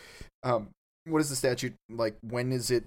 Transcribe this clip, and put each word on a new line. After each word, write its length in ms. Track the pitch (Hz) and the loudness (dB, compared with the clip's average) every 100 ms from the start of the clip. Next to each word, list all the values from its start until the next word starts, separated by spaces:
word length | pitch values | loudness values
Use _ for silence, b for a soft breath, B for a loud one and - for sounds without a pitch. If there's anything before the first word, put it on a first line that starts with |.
| B B B _ | B B B _
Um, 260 | 127 120 104 - _ _ - | 0 0 0 -14 _ _ 0
what 140 | 156 | 0
is 100 | 147 | 2
the 60 | 131 | 0
statute, 380 | 135 123 127 - - | 0 0 -2 -8 -10
like, 260 | 117 113 107 | -2 -2 -2
when 300 | 113 120 123 | -6 -2 0
is 180 | 127 123 | 0 2
it, 140 | 123 | 0